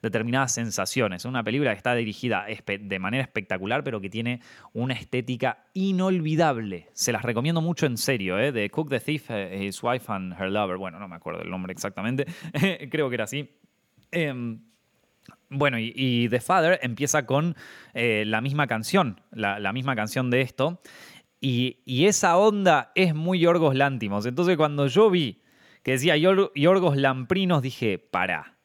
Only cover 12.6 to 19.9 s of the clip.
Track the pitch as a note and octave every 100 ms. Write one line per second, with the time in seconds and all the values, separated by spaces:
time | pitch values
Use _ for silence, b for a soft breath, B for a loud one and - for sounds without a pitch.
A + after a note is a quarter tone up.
12.6 | F#3+ F3+ C#3 D3+ C#3 A#2+ G#2+ C#3 C#3+ _
13.6 | _ _ _ _ _ E3+ D3+ B2+ A#2+ A2+
14.6 | - _ _ _ _ _ - - _ C#3
15.6 | C#3+ A#2+ A2+ A#2+ C3 A#2+ A#2+ A#2 - F#3
16.6 | E3 F3+ B2+ A2 C#3 D3+ B2 C3+ E3 D#3+
17.6 | B B B - A#2 G#2+ G#2+ A2 B2+ C#3+
18.6 | C#3 A2 A2 F#3+ D3+ F#2+ _ - G2+ G2+
19.6 | G2+ A#2 C3